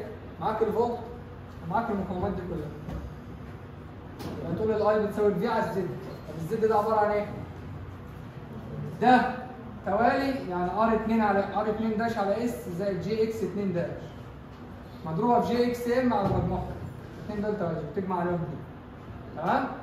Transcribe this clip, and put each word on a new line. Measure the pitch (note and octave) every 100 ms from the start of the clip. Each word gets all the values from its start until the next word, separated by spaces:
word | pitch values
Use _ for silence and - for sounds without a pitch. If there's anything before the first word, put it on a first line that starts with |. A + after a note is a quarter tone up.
| - - - -
معاك | F3+ A3
الفولت، | G3+ G3 A#3+ - - - - - - - E3
ومعاك | G#3 A3+
المقاومات | G3+ F#3+ F3+ G3
دي | F3+ F3
كلها. | D#3+ D3+ - - - - - - - - - - - - - - - - -
يبقى | - F3+
تقول | A3
الآي | G#3 G#3 G#3+ G3
بتساوي | G#3 G#3
الفي | F3 A3+
على | A3+ F#3
الزد. | F#3 E3+ - - - -
طب | D#3
الزد | D#3+ G#3+ G#3+
ده | G#3+
عبارة | G#3+ A3
عن | G#3
إيه؟ | G#3 G3+ - - - - - - - - - - - - - - D3 D3 -
ده | A#3 B3+ - - - - - - G3
توالي، | G3+ A#3+ C4+ C4+ B3+ F#3
يعني | F3+ F3+
ار | G3 A3+
اتنين | G#3+ G#3+ A3+
على | G#3 G3 G3 G3
ار | G#3+
اتنين | G#3+ A3 G#3+
داش | A3+ A3
على | G3 A3
اس | A#3+ - F#3 E3+
زائد | G3+ F3+
جي | E3 A3
اكس | A3 -
اتنين | F#3 G3+ G3
داش. | F3 D3+ - - - - - - - - - - - D#3+
مضروبة | E3 A#3+ A#3+
في | F3+ A#3+
جي | A#3+
اكس | A#3+ A#3+ B3
ام | B3
على | G#3+ F#3+
مجموعها. | - - - - - - - - - -
الاتنين | G#3 G#3
دول | F#3+
توالي، | E3+ D#3+ D3+ G3
بتجمع | F#3 F3+
عليهم | F3 F3
دي. | D#3 - - - - - - - - C3+
تمام؟ | F3 C4 C4+ -